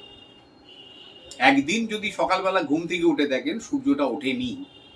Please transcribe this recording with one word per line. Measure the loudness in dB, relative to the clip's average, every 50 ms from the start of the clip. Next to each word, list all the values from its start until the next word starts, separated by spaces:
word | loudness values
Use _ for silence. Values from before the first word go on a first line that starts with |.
| -18 -20 -20 -20 -20 -20 -20 -20 -20 -20 -20 -20 -20 -20 -20 -20 -20 -20 -20 -20 -20 -20 -20 -20 -20 -16 -6 2
একদিন | 4 4 6 6 4 2 0 -2 -2 -2
যদি | -4 -4 -4 -6
সকালবেলা | -2 0 0 2 2 2 2 2 2 0 0
ঘুম | 2 0 -2 -2 -2
থেকে | -2 2 2
উঠে | 2 4 4 2 0
দেখেন | 0 -2 -2 -2 -6 -6
সূর্যটা | -6 -4 -6 -2 2 2 2 2 2
ওঠেনি, | -2 -2 -2 -4 -4 -4 -2 -4 -6 -6 -8 -12 -16 -18 -20 -20 -20 -20